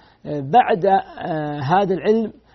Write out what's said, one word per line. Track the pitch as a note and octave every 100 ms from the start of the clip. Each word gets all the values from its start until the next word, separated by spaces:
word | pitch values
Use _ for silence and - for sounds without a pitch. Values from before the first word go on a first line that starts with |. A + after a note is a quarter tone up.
| _ _ -
بعد، | D3 C3+ F3+ - F#3 F#3+
آه، | G3 - - F3+ D#3 D3 D3
هذا | C3+ F#3 F#3+
العلم | F3+ G3 A3+ G#3+ - _